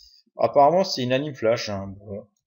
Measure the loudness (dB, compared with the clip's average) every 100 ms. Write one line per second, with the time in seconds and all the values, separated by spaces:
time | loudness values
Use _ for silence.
0 | -20 _ _ -2 0 4 4 4 0 -2
1 | -2 -2 -2 -2 0 0 -2 -8 -10 -14
2 | -14 -14 -14 _